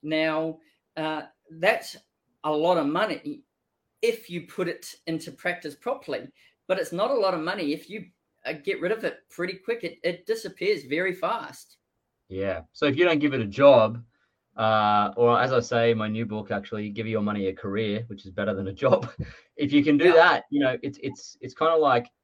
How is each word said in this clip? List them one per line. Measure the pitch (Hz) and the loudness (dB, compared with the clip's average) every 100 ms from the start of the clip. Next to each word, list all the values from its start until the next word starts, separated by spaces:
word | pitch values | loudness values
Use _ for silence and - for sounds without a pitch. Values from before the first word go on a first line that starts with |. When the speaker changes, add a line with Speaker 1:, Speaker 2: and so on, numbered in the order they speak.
Speaker 1:
Now, | 151 156 160 156 160 160 _ _ _ - | -4 -2 0 -2 -4 -8 _ _ _ -8
uh, | 156 156 - _ _ | -6 -6 -10 _ _
that's | 160 180 233 - - _ _ _ _ | -2 0 0 -4 -18 _ _ _ _
a | 151 | -4
lot | 151 165 175 | 0 2 2
of | 143 | 2
money | 160 214 160 147 147 _ _ _ _ _ _ | 0 -2 -4 -10 -14 _ _ _ _ _ _
if | 233 226 - | -2 -2 -8
you | 175 | -12
put | 165 - 175 | -12 -6 -6
it | - - - - | -6 -14 -16 -8
into | 160 160 | -8 -8
practice | 135 175 175 156 | -10 -8 -8 -10
properly, | 143 - 277 - 123 - _ _ _ _ | -10 -8 -8 -6 -8 -8 _ _ _ _
but | 190 | -4
it's | 165 | -2
not | 170 226 | -2 0
a | |
lot | 269 196 | 2 0
of | 175 | 0
money. | 160 202 151 | -4 -4 -4
If | 151 - | -4 -8
you, | 208 - _ _ _ | -16 -16 _ _ _
uh, | - | -10
get | 156 196 190 | -8 -6 -4
rid | 170 | -2
of | 220 | -2
it | 180 - _ | -4 -8 _
pretty | - 180 | -8 -8
quick, | 185 - 233 | -8 -8 -6
it, | 180 - | -6 -6
it | 170 175 - | -6 -6 -6
disappears | 220 190 - 185 196 | -6 -6 -6 -2 -2
very | 135 151 185 | -2 -2 -2
fast. | 180 170 226 - - - _ _ _ _ _ _ | -2 -4 -4 -8 -16 -20 _ _ _ _ _ _
Speaker 2:
Yeah. | 92 98 85 80 | -6 -4 -4 -8
So | - | -2
if | 147 135 | -2 2
you | 175 | 2
don't | 160 | 2
give | 147 | 0
it | 135 | -2
a | 107 | -4
job, | 101 143 127 110 117 117 _ _ _ _ - | 6 8 8 6 0 -14 _ _ _ _ -2
uh, | 110 110 107 104 104 - | 2 2 4 4 2 2
or | 120 120 | 4 4
as | 127 | 4
I | 127 | 0
say | 117 120 117 | 0 2 2
in | 110 | 2
my | 107 | -2
new | 107 113 | -4 -4
book, | 107 104 | -6 -6
actually, | 101 101 107 107 | -6 -6 -8 -8
give | 104 110 | -8 -4
your | 110 | -2
money | 104 104 95 | -2 -2 -4
a | |
career, | - 101 101 110 104 117 | -4 -6 -4 -2 -4 -6
which | 98 95 | -14 -12
is | |
better | 95 101 | -6 -4
than | 95 95 | -2 -6
a | |
job. | 95 131 - - - | 0 2 2 0 -12
<laughs> | - - _ - | -14 -14 _ -6
If | 143 | 2
you | 143 | 2
can | 143 147 | 4 6
do | 175 | 8
Speaker 1:
Yeah. | |
Speaker 2:
that, | 165 175 135 - | 8 6 4 0
you | 143 | 0
know, | 131 123 | 0 0
it's, | - - | -6 -8
it's, | 131 - - - | -10 -10 -18 -16
it's | - | -18
kinda | - 160 165 | -2 2 4
like | 147 123 120 _ | 4 4 0 _